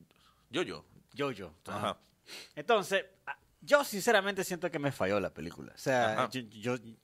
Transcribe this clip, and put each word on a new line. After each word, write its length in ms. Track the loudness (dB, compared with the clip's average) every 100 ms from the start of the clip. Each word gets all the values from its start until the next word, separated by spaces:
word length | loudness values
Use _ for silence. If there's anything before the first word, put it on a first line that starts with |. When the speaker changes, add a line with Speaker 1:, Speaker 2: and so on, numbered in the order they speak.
| -20 _ _ _ _
Speaker 1:
Jojo. 320 | -4 -4 -6 -14 -20 _ -4
Speaker 2:
Jojo. 360 | -4 -4 -12 -14 -10
Ajá. 100 | -4
Speaker 1:
Ajá. 200 | -2 -4 _ _ -20 -18 -14 -12
Speaker 2:
Entonces, 500 | 2 2 4 -2 -2 _ -16
ah, 120 | -16 _ _
yo 220 | 4 4
sinceramente 600 | 4 0 4 4 4 -2
siento 260 | -4 -2 -4
que 100 | 0
me 120 | -2
falló 280 | 0 0 2
la 140 | 0
película. 380 | -4 -10 -10 -14
O 40 | -6
sea, 360 | 0 4 4
Speaker 1:
Ajá. 160 | 2 0
Speaker 2:
yo, 100 | -2
yo, 340 | -10 -6 -4 -4 -6 -20